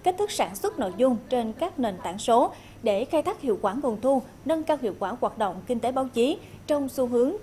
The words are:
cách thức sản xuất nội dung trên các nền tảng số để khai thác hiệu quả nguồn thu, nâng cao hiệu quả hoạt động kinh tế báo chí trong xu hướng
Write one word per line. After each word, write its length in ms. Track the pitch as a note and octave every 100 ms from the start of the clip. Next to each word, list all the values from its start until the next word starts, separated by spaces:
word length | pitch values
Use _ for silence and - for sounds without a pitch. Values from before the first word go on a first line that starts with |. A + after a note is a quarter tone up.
cách 120 | F4+ F#4
thức 140 | G#4
sản 240 | - F#3+ F#3+
xuất 240 | G4+ G#4+
nội 120 | G3+ F#3
dung 200 | C4 A#3 -
trên 240 | B3 A3+
các 260 | A3 F4 F#4
nền 160 | A#3+ F3+
tảng 140 | F3+ F#3+
số 340 | - A#3 D4 - - -
để 220 | A3 G3 B3+
khai 160 | D#4+
thác 200 | D4 G#4+
hiệu 180 | C#4 G3
quả 140 | G3+ G#3+
nguồn 180 | D4 G#3+
thu, 200 | B3+ C4+ - - -
nâng 180 | D#4+
cao 140 | D#4 D4
hiệu 120 | B3 F3
quả 160 | F#3+ A#3
hoạt 160 | A3 -
động 240 | G#3 F3 -
kinh 120 | A#3+
tế 120 | A#3
báo 160 | C4 C4
chí 240 | A#3+ B3 F4+ - - -
trong 220 | D4 C4+
xu 180 | C4 B3
hướng 260 | A#3+ C4 G#4